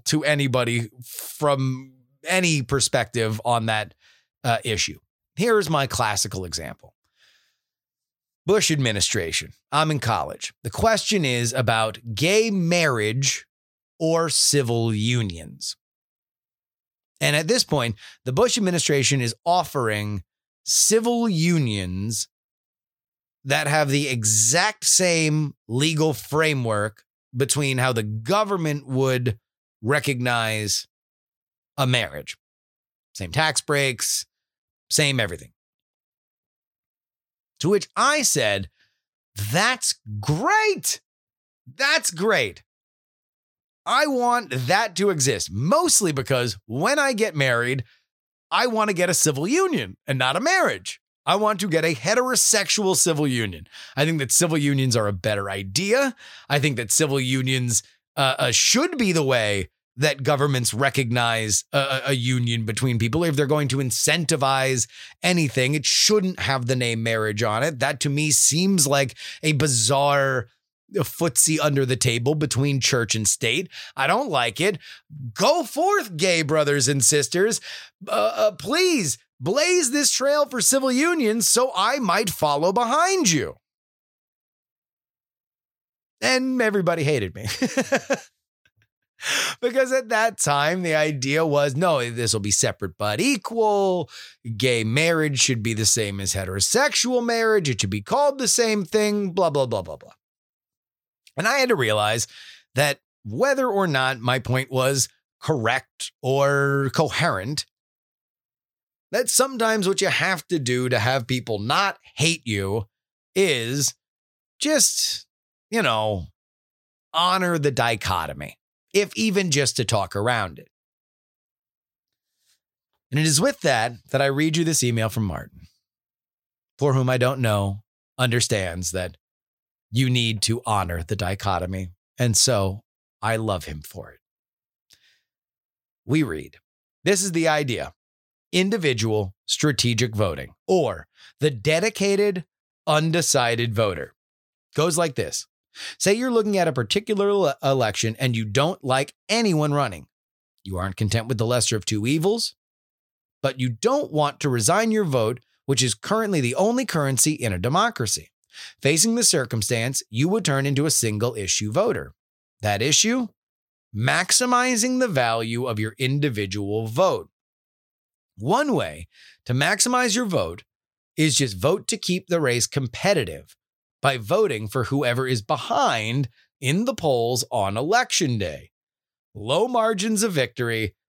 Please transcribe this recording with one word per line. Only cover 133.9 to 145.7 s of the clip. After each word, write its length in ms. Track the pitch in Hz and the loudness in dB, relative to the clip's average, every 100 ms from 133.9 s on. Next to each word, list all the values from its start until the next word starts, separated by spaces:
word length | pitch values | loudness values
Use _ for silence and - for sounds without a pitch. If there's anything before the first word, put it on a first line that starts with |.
| 90 - | -16 -18
it. 80 | - _ _ _ _ _ _ _ _ _ _ _ _ _ _ _ _ _ _ - | -20 _ _ _ _ _ _ _ _ _ _ _ _ _ _ _ _ _ _ -2
We 160 | 151 | 0
read, 360 | 131 78 67 - _ _ _ _ | 0 -4 -10 -18 _ _ _ _
"This 200 | - 196 | 0 0
is 80 | 196 | 0
the 160 | 165 160 | 0 2
idea. 460 | 151 143 101 67 - _ _ _ _ _ | 2 0 -4 -6 -14 _ _ _ _ _
Individual 840 | 180 190 220 160 120 113 107 98 - - | 0 2 2 0 0 0 0 -2 -6 -6
strategic 680 | - 151 135 120 113 123 107 | 0 0 2 0 2 0 0
voting, 400 | 101 69 67 - - | -2 -4 -10 -10 0
or 400 | 185 131 85 - _ - - | 2 2 -2 -12 _ -20 -2
the 120 | 151 | -2
dedicated, 920 | 123 120 160 214 - 196 202 208 185 - _ _ _ - | 0 0 2 0 0 0 2 2 -2 -8 _ _ _ 0
undecided 880 | 151 160 165 151 139 120 117 117 107 | 2 2 2 2 2 2 0 0 0
voter. 400 | 107 82 67 _ _ _ _ _ _ - | 0 -2 -8 _ _ _ _ _ _ -2
Goes 220 | 160 160 | 0 0
like 160 | 165 | -2
this. 320 | 131 82 - - _ _ | -2 -6 -6 -10 _ _